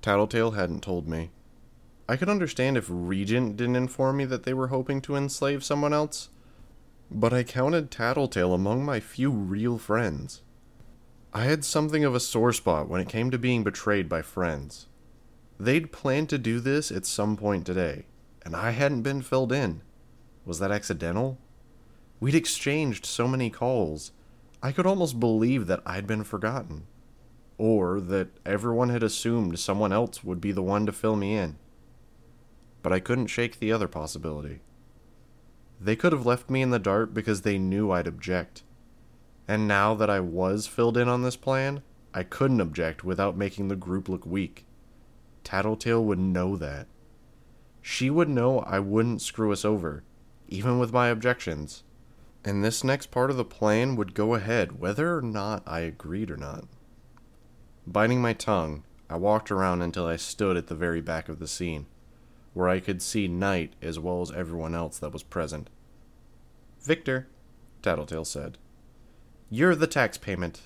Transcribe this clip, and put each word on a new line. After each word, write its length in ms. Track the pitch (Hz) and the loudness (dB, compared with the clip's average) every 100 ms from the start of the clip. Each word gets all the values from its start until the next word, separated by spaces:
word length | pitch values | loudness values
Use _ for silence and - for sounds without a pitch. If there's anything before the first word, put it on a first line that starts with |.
Tattletale 500 | - 101 107 117 113 | 2 2 4 2 0
hadn't 320 | 107 90 82 | 0 -2 -2
told 220 | - 90 78 | -4 -4 -2
me. 260 | 80 82 - - - - - - - - | -6 -6 -12 -20 -20 -20 -20 -20 -16 -4
I 80 | 127 | -2
could 140 | 185 | 0
understand 480 | 208 160 - 131 131 | 0 0 0 2 2
if 100 | 95 | -2
Regent 720 | 87 87 95 101 117 120 104 | -6 -4 -2 0 0 0 -2
didn't 180 | 120 123 | 0 0
inform 400 | 127 - 131 139 | -2 0 0 0
me 80 | |
that 200 | 135 127 | -2 -4
they 100 | - | -4
were 160 | 131 127 | -2 -2
hoping 320 | 131 131 139 | -2 -2 -4
to 160 | 135 143 | -2 -2
enslave 480 | 139 - 139 143 139 | -2 -2 -2 -2 -2
someone 260 | 143 147 | 0 2
else, 380 | 147 151 - - - - - - - - - - | 2 0 -4 -12 -18 -20 -20 -20 -20 -20 -20 -10
but 220 | 107 117 | 0 2
I 100 | 123 | 2
counted 480 | 120 127 131 165 147 | 0 0 2 2 0
Tattletale 640 | - 117 135 135 - 90 | -2 0 2 0 2 2
among 320 | 90 98 120 143 | 4 2 0 0
my 160 | 123 | -2
few 300 | - - 135 | -4 -2 0
real 460 | 117 95 101 117 117 | 0 0 0 0 -2
friends. 680 | - 110 113 73 - - - - - - - - - - - | 0 0 2 -2 -8 -14 -20 -20 -20 -20 -20 -20 -20 -20 -10
I 100 | - | -2
had 220 | 123 156 143 | 2 2 2
something 400 | 156 151 151 147 | 0 2 4 4
of 100 | 123 | 2
a 60 | |
sore 320 | - 117 120 | 0 4 4
spot 340 | 113 - 78 73 | 4 2 0 0
when 140 | 90 | -2
it 80 | 92 | -2
came 220 | 110 123 | -2 0
to 60 | 127 | 0
being 240 | 123 120 | 2 2
betrayed 460 | 104 - - 101 85 | 0 -2 0 0 2
by 140 | 82 | -4
friends. 680 | 73 - 87 76 71 - - - - - - - - - | -4 -2 -2 -2 -8 -16 -20 -20 -20 -20 -20 -20 -20 -4
They'd 320 | 104 147 160 | 2 2 0
planned 380 | - 139 135 156 | -4 0 2 2
to 80 | 143 | 0
do 240 | 113 120 | 0 0
this 280 | 123 143 151 | 0 0 0
at 160 | 95 - | -4 -4
some 300 | - 104 104 | -2 0 0
point 300 | 104 98 85 | 0 0 0
today, 400 | 90 85 69 - - - - | 0 0 -2 -12 -20 -20 -18
and 120 | 85 82 | -10 -4
I 160 | 113 | -2
hadn't 300 | 113 143 135 | 2 2 2
been 200 | 123 139 | -2 -4
filled 300 | 127 131 127 | 0 0 2
in. 300 | 135 120 82 - - - - - - - | 2 0 -4 -12 -20 -20 -20 -20 -18 -10
Was 140 | 82 | -4
that 120 | 95 | 0
accidental? 680 | 101 - 82 82 95 131 131 - - - - - - - - | -2 -2 -4 -2 -2 -2 -4 -16 -20 -20 -20 -20 -20 -20 -4
We'd 120 | 123 | 2
exchanged 720 | 156 165 - - 147 147 104 - | 2 2 -2 0 0 0 -2 -6
so 220 | - 123 | -2 0
many 220 | 131 120 | 2 -2
calls. 640 | - 120 127 85 76 - - - - - - | 0 0 2 0 -2 -10 -18 -20 -20 -20 -6
I 80 | 135 | -4
could 160 | 135 180 | 2 2
almost 320 | 196 165 123 | 4 2 2
believe 480 | 117 110 113 135 90 | 4 4 4 2 2
that 160 | 92 - | -2 -2
I'd 220 | 95 101 | -8 -4
been 160 | 107 | -4
forgotten, 640 | 107 104 110 131 90 76 78 - - - - - - - | -4 -4 -4 -4 -8 -12 -14 -20 -20 -20 -20 -20 -20 -2
or 420 | 110 110 90 95 | 4 4 4 0
that 280 | 90 98 92 - - | 0 -2 -2 -6 -4
everyone 420 | 98 117 117 123 | -2 0 2 2
had 140 | 120 | 2
assumed 560 | 110 - 117 117 95 85 | 0 0 0 2 0 -2
someone 320 | - 98 107 | -2 0 2
else 320 | 101 120 - | 2 0 -4
would 180 | 98 90 | -8 -4
be 100 | 101 | -2
the 120 | 98 | -2
one 240 | 92 101 104 | 0 2 0
to 40 | |
fill 240 | 101 110 107 | 0 0 0
me 200 | 98 107 | 0 0
in. 220 | 87 73 - - - - - - - - - - - - | -2 -6 -18 -20 -20 -20 -20 -20 -20 -20 -20 -20 -20 -8
But 100 | - | 0
I 80 | 92 | 0
couldn't 280 | 92 123 113 | 2 0 0
shake 320 | - 120 - | -2 -4 -2
the 120 | 107 | 0
other 160 | 113 95 | 0 0
possibility. 760 | 80 76 - 78 76 73 - - - - - - - - - - - - - | -4 -8 -6 -6 -6 -10 -12 -18 -20 -20 -20 -20 -20 -20 -20 -20 -20 -20 -6
They 160 | 95 113 | 0 2
could 180 | 180 | 4
have 120 | 151 120 | 4 2
left 240 | 120 - | 0 0
me 140 | 131 | 0
in 80 | 131 | 2
the 80 | 120 | 2
dark 340 | 101 98 113 | 2 2 0
because 280 | 113 107 101 | -2 -2 0
they 180 | 104 98 | 2 0
knew 320 | 95 98 104 | 0 0 2
I'd 160 | 90 85 | 0 -2
object. 560 | - - 90 85 - - - - - - - - - - | -6 -2 -2 -2 -14 -20 -20 -20 -20 -20 -20 -20 -20 -4
And 200 | 107 107 | 0 4
now 260 | 101 104 | 6 4
that 160 | 107 107 | 4 2
I 100 | 98 | 2
was 460 | 90 82 92 104 107 | 0 0 0 0 -4
filled 320 | - 117 117 | 2 2 4
in 100 | 120 | 2
on 140 | 123 | 2
this 140 | 127 123 | 0 -2
plan, 480 | - 135 135 143 - - - | -2 0 0 -4 -10 -20 -10
I 120 | 92 | -8
couldn't 380 | 92 - 135 123 | -8 2 4 4
object 420 | 87 76 82 80 | 2 0 -2 -2
without 340 | 92 90 98 90 | -4 0 0 0
making 300 | 101 98 98 | -4 -2 -4
the 80 | 98 | -4
group 340 | 87 92 95 | -2 -4 -2
look 160 | 92 82 | -6 -4
weak. 400 | 92 90 - - - - - - - - - | -4 -4 -8 -20 -20 -20 -20 -20 -20 -20 -20
Tattletale 600 | - 95 104 110 120 117 | -4 -2 0 -2 2 2
would 140 | 107 92 | 4 2
know 380 | 92 90 90 98 | 2 2 0 -2
that. 320 | 76 71 - - - - - - - - - - | -6 -8 -12 -20 -20 -20 -20 -20 -20 -20 -20 -20
She 260 | - - 127 | -10 -2 2
would 200 | 156 160 | 4 4
know 320 | 131 123 131 | 4 4 2
I 180 | - 95 | 2 0
wouldn't 420 | 101 107 117 113 | 2 2 2 0
screw 300 | - - 107 | -6 -2 0
us 120 | 101 | 2
over, 400 | 107 107 85 73 - - - - - | 2 0 -2 -8 -14 -20 -20 -20 -10
even 320 | 92 113 123 | -4 0 2
with 120 | 120 | 2
my 180 | 120 120 | 2 2
objections. 760 | 113 123 123 - 76 76 - - - - - - - - | 2 0 0 -2 -6 -6 -12 -20 -20 -20 -20 -20 -10 -4
And 160 | 101 | 0
this 200 | 107 113 | 0 0
next 240 | 131 139 - | 0 0 -2
part 220 | 127 131 | 0 0
of 60 | 131 | 0
the 60 | |
plan 520 | 117 - 107 107 127 123 | -4 0 4 4 2 0
would 180 | 95 | -2
go 220 | 92 107 117 | 0 2 2
ahead, 440 | 101 117 92 69 | 0 0 0 -2
whether 380 | 87 104 160 170 | -4 0 0 -2
or 40 | |
not 400 | 123 107 101 107 - | -4 -4 -4 -6 -6
I 140 | 85 | -6
agreed 500 | 82 - 76 92 107 | -6 -8 -8 -6 -6
or 80 | 78 | -8
not. 280 | 71 78 - - - - - - - - - - - - - | -10 -12 -16 -20 -20 -20 -20 -20 -20 -20 -20 -20 -20 -20 -4
Biting 340 | 95 110 123 | 2 4 4
my 120 | 120 | 2
tongue, 500 | 110 - 101 78 73 - - - | 0 2 2 0 -4 -12 -20 -10
I 60 | 85 | -2
walked 340 | 98 107 - | 2 2 2
around 320 | 98 95 87 | 0 2 2
until 240 | 87 85 85 | -2 -2 -4
I 120 | 82 | -4
stood 380 | - - 101 87 | -6 -2 0 0
at 120 | 82 | -2
the 80 | 80 | -4
very 260 | 85 82 | -2 -2
back 260 | 78 80 80 | -4 -6 -6
of 120 | 78 | -12
the 80 | 80 | -10
scene, 400 | - 87 76 71 - - - - - - | -6 -6 -6 -10 -18 -20 -20 -20 -20 -14
where 160 | - 90 | 0 2
I 100 | 92 | 2
could 220 | 92 92 | 0 -4
see 260 | - 110 95 | -2 -2 0
Knight 460 | 87 98 92 78 - | 0 2 0 -2 -8
as 160 | 82 80 | -8 -6
well 240 | 85 90 | -4 -4
as 80 | 85 | -4
everyone 460 | - 85 85 80 85 | -6 -6 -6 -4 -4
else 240 | 80 - | -6 -6
that 120 | 76 | -10
was 120 | 78 | -10
present. 480 | - 92 76 76 - - - - - - - - - - - - | -8 -6 -4 -6 -12 -20 -20 -20 -20 -20 -20 -20 -20 -20 -20 -18
"Victor," 420 | - 160 - 131 131 - - - - - | -2 -2 0 -4 -4 -20 -20 -20 -20 -6
Tattletale 440 | - 80 76 80 78 | -2 -2 -2 -6 -6
said. 340 | 73 69 - - - - - - - - - - | -8 -10 -14 -20 -20 -20 -20 -20 -20 -20 -20 -10
"You're 240 | 110 175 | 2 4
the 140 | 160 156 | 6 2
tax 320 | 147 117 - | 2 0 0
payment, 420 | - 90 87 - | -6 -4 -4 -6